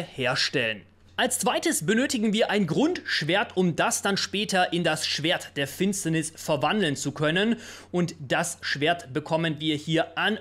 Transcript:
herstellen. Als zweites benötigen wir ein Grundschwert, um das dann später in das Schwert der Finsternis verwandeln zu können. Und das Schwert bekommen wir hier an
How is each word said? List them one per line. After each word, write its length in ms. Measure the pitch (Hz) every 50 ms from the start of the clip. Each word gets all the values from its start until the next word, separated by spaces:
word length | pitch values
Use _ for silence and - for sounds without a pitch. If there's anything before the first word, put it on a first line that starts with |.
| 170
herstellen. 800 | - - - 123 123 131 135 - - - 143 120 110 110 101 - - - _ - - -
Als 220 | - 226 247 - -
zweites 460 | - 247 233 339 - 339 302 - 156
benötigen 480 | 151 220 226 269 302 - 247 208 226 190
wir 160 | 220 226 -
ein 180 | 185 208 202
Grundschwert, 880 | 147 160 185 254 330 359 320 - - - - 160 147 175 202 226 - -
um 220 | - 185 180 147
das 240 | - - 220 - -
dann 160 | - 202 196
später 560 | 185 - - - 196 214 - - 185 180 - 160
in 100 | 170 175
das 240 | 165 156 156 -
Schwert 440 | - - - 143 160 175 - - - -
der 100 | - 143
Finsternis 680 | 139 - - 190 196 196 190 - 165 160 160 156 156 -
verwandeln 640 | - - - 156 139 131 151 185 214 196 156 139
zu 160 | 131 - 143 139
können. 420 | - 156 151 160 185 208 233 226 226 - - - - - -
Und 260 | - 175 175 165 185 -
das 380 | 147 120 170 151 170 165 - -
Schwert 540 | - - - 135 139 156 170 170 - 131 123
bekommen 480 | 151 - - 165 160 165 165 156 139
wir 160 | 156 156 151
hier 400 | 147 147 - 160 160 170 - -
an 200 | - 170 196 214 208